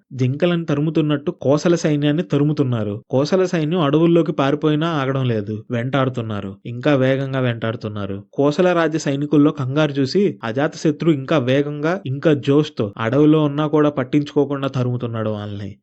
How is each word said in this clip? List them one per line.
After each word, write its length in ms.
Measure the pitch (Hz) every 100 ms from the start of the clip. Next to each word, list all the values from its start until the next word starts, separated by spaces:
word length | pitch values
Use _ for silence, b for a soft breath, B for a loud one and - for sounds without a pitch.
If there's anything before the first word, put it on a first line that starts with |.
| _
జింకలను 520 | 131 127 143 175 170
తరుముతున్నట్టు 640 | 160 143 160 160 151 147 -
కోసల 440 | - 123 147 175
సైన్యాన్ని 480 | 170 160 147 147 156
తరుముతున్నారు. 800 | - 143 147 147 127 117 104 107 -
కోసల 340 | 127 143 190
సైన్యం 360 | 180 170 151 185
అడవుల్లోకి 520 | 143 156 170 170 160
పారిపోయినా 560 | 156 139 147 156 151 170
ఆగడం 400 | 151 131 135 127
లేదు, 360 | 110 101 107 -
వెంటాడుతున్నారు, 840 | 120 127 139 131 127 110 101 98 101 123
ఇంకా 280 | 120 151
వేగంగా 460 | 135 131 135 135 131
వెంటాడుతున్నారు. 840 | 123 117 113 - 110 104 98 98 -
కోసల 400 | - 143 147 180
రాజ్య 260 | 175 160 156
సైనికుల్లో 520 | 151 139 147 151 147
కంగారు 420 | 147 131 147 151
చూసి 460 | 139 131 190 190 -
అజాతశత్రు 640 | 113 120 160 - 160 147 160
ఇంకా 280 | 139 131 151
వేగంగా, 640 | 120 139 143 147 156 196 -
ఇంకా 280 | 139 165
జోష్తో, 580 | 139 139 143 151 - 101 104
అడవిలో 460 | 113 139 151 156
ఉన్నా 220 | 147 143 151
కూడా 240 | 156 147
పట్టించుకోకుండా 800 | 147 127 147 143 147 135 139 135
తరుముతున్నాడు 640 | 131 123 123 120 113 110
వాళ్ళని. 460 | 104 104 101 98 101